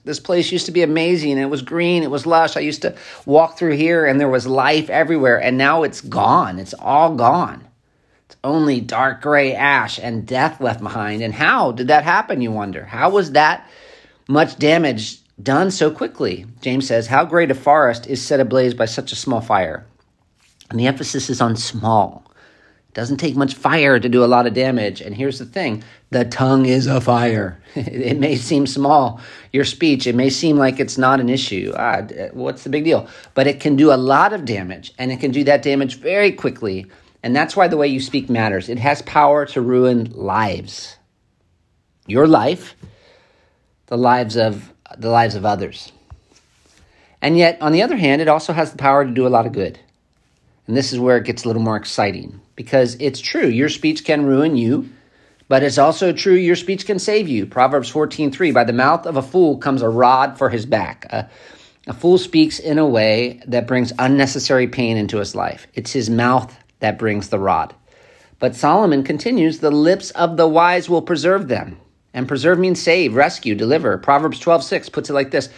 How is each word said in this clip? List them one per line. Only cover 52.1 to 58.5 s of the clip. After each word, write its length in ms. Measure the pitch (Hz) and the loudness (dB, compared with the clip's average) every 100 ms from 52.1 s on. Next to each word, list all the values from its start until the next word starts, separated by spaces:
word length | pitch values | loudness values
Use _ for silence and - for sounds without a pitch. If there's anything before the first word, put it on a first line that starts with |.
| 92 - - _ - | -4 -12 -20 _ -18
because 400 | - 135 123 120 | 0 2 2 0
it's 220 | 143 - | -6 -6
true, 260 | - 311 170 | -6 -2 0
your 220 | 113 139 | 2 0
speech 340 | - 156 156 | 0 -2 -2
can 220 | - 151 139 | -2 0 2
ruin 320 | 135 156 135 | 2 2 2
you, 320 | 113 143 - - _ _ _ _ - | 0 -2 -4 -14 _ _ _ _ 0
but 160 | 135 | 2
it's 140 | 143 135 | 2 4
also 340 | 143 156 185 | 4 4 0
true 240 | 156 196 185 | 0 2 4
your 220 | 175 175 | 4 0
speech 280 | 165 147 - | -2 -6 -4
can 140 | 196 | -4
save 300 | 214 214 180 | 0 0 0
you. 160 | 113 95 | -2 -2
Proverbs 420 | 123 131 143 120 | 0 2 2 -2
fourteen 440 | 156 151 156 147 | -2 -2 -2 -4
three, 200 | 135 175 | 0 0